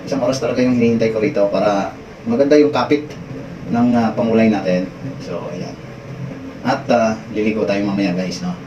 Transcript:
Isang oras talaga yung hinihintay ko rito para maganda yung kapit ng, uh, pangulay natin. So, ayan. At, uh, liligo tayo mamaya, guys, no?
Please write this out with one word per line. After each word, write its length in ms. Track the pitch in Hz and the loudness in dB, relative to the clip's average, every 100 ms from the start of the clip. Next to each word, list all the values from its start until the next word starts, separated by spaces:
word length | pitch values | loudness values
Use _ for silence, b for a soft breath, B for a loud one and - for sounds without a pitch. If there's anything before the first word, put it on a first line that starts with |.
Isang 160 | - 135 | -4 -2
oras 240 | 123 131 | 0 0
talaga 160 | - 120 127 | 0 2 2
yung 80 | 123 | 4
hinihintay 400 | 117 113 113 110 | 4 4 2 2
ko 80 | |
rito 240 | 101 104 101 | 0 2 2
para 480 | 98 104 101 113 - - - 113 | 2 2 2 -2 -8 -16 -12 -2
maganda 320 | 120 143 151 | 2 6 6
yung 160 | 143 131 | 6 2
kapit 320 | 123 147 - - - - - - - | 2 0 -2 -12 -12 -12 -12 -12 -4
ng, 240 | 117 123 120 | 0 2 4
uh, 160 | 113 - | 2 0
pangulay 320 | 113 110 113 | 2 4 4
natin. 320 | 104 95 90 92 - 131 - | 4 2 0 -2 -8 -10 -10
So, 240 | - - - 92 | -8 -8 -8 -8
ayan. 160 | - - - - - - - - - - - | -10 -12 -14 -16 -14 -10 -10 -10 -12 -8 -2
At, 160 | - - | -2 2
uh, 240 | 120 113 107 - | 2 2 0 -6
liligo 320 | 104 107 107 | -2 0 0
tayo 240 | 101 98 101 | 0 0 0
mamaya, 240 | 98 98 | 0 0
guys, 320 | 90 92 87 | 0 -4 -4
no? 80 | 90 87 | -6 -6